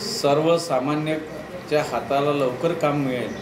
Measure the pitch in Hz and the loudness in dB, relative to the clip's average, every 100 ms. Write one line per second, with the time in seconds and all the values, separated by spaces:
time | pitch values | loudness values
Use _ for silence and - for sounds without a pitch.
0 | - - 143 143 160 165 - 131 135 151 | -6 0 2 4 4 4 2 0 0 0
1 | 156 160 - - - - - 151 147 120 | -2 -4 -6 -10 -12 -12 -2 0 0 -2
2 | - 139 147 147 131 123 165 - 147 147 | 0 2 2 2 0 0 -2 0 0 2
3 | 135 123 110 - | 0 -2 -4 -8